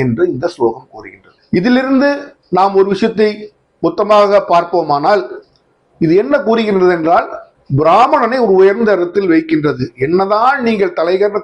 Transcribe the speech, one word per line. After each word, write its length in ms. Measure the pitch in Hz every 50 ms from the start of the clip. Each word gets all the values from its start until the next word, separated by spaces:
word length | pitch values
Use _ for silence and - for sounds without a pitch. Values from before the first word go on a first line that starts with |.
என்று 220 | 131 127 113 117 175 180
இந்த 140 | 151 127 - 170
ஸ்லோகம் 400 | - - 127 113 110 - - _ -
கூறுகின்றது. 420 | - - 98 95 - _ _ _ _ _ _ - 180
இதிலிருந்து 500 | 175 247 247 254 262 269 277 262 269 285 285 285 - - - _ _ _ - 180
நாம் 160 | 190 196 190 190
ஒரு 80 | 190 196 202
விஷயத்தை 360 | - 226 220 - 190 214 214 214 - 208 214 _ _ _ _ _ _ -
மொத்தமாக 580 | - 165 - 214 202 214 208 208 196 202 202 196 -
பார்ப்போமானால், 760 | 180 170 170 175 - 180 165 151 143 143 147 170 208 202 180 - - - - _ _ _ _ _ _ _ _ _ _ -
இது 140 | 175 156 160 196 220
என்ன 120 | 269 294 277 220 208
கூறுகின்றது 460 | 226 226 226 208 202 190 185 180 180 170
என்றால், 300 | 160 160 170 214 - - - - - - _ _ _ - 139 135
பிராமணனை 580 | 151 160 170 208 247 277 302 285 247 226 240 269 240
ஒரு 80 | 202 190 185
உயர்ந்த 280 | 190 196 202 226 233 214 202 175
இடத்தில் 340 | 175 175 - 202 196 185 160
வைக்கின்றது. 520 | 160 160 - 160 156 147 151 135 127 123 - - - 131
என்னதான் 520 | 143 165 185 196 196 208 208 226 254 277 277 247 226
நீங்கள் 300 | 226 202 196 180 - -
தலைகர்ண 400 | 160 170 185 190 202 208 202 208